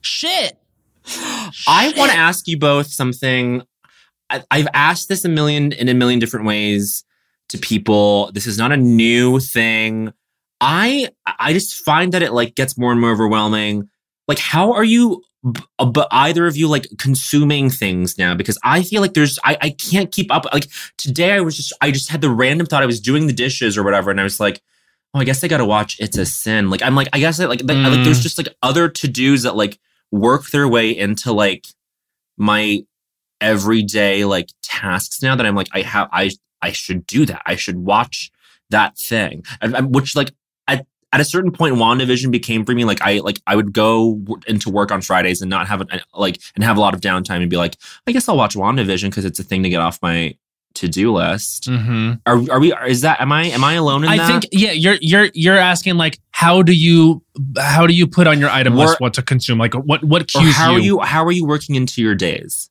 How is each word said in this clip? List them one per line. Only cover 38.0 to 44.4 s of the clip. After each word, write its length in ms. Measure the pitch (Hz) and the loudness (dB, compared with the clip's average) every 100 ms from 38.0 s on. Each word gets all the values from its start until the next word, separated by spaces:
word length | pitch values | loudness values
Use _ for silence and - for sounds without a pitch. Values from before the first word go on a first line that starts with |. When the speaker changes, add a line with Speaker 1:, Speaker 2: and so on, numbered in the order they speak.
| 120 - - _ _ _ _ | 0 -6 -14 _ _ _ _
Speaker 2:
that 260 | 107 104 - | 0 0 -2
thing. 480 | - 113 95 78 - - | -6 -4 -4 -8 -16 -8
And, 160 | 113 123 | -6 -2
and 180 | 131 | 0
which, 220 | 127 135 147 | 0 0 -4
like, 160 | 135 _ _ _ - 139 139 _ _ 135 | -4 _ _ _ -4 -4 -6 _ _ 0
at 40 | |
a 40 | |
certain 260 | 151 180 185 | 0 0 -2
point, 260 | - 165 127 | 0 0 2
WandaVision 540 | 113 123 131 127 131 | 2 2 0 0 0
became 340 | 120 - 113 107 | -2 -2 -4 -2
for 80 | |
me, 100 | 120 | -2
like, 160 | 117 101 | 0 0
I, 200 | 95 104 | 0 0
like, 200 | 80 101 - | -2 -6 -2
I 100 | 104 | 0
would 160 | 104 | 0
go 440 | 101 110 113 113 107 | 0 2 2 0 -2
w-, 240 | 98 110 | -8 -12